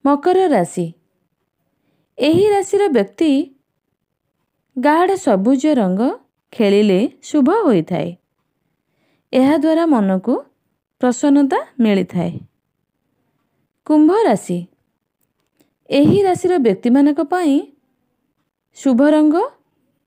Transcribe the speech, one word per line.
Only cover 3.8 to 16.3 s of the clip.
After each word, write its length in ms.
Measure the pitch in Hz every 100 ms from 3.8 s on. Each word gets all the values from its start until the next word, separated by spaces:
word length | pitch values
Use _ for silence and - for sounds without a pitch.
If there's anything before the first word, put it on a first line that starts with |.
| _ _ _ _ _ _ _ _ _ -
ଗାଢ଼ 380 | 285 311 370 381
ସବୁଜ 480 | - 196 202 269 311
ରଙ୍ଗ 280 | 277 190 185 254 440 _ _ _
ଖେଳିଲେ 460 | - 202 202 214 185 269 _
ଶୁଭ 240 | - 302 269 440
ହୋଇଥାଏ। 480 | 359 196 156 170 170 180 _ _ _ _ _ _ _ _ _ _ _
ଏହାଦ୍ୱାରା 520 | 254 269 311 311 320 330
ମନକୁ 480 | 254 190 190 220 330 - _ _ _ _ _
ପ୍ରସନ୍ନତା 580 | 254 240 294 277 277 392 640 -
ମିଳିଥାଏ। 520 | 220 196 175 180 175 165 - _ _ _ _ _ _ _ _ _ _ _ _ _ -
କୁମ୍ଭ 240 | 302 311 403
ରାଶି। 360 | 403 208 - 175 175 _ _ _ _ _ _ _ _ _ _ _ _
ଏହି 300 | 277 302 392
ରାଶିର 320 | 392